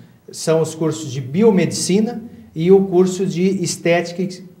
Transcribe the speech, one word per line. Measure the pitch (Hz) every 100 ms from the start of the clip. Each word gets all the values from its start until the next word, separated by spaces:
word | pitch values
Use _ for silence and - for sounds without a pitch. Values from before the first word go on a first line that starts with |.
| - _ -
são | - - 160
os | 156
cursos | - 160 147 135
de | 135
biomedicina | 123 165 226 185 - - - 196 226 240 - - -
e | 160 170
o | 190
curso | 196 175 185 - 175
de | 160 190 190
estética | 165 - 170 175 170 -
e | 180 - - -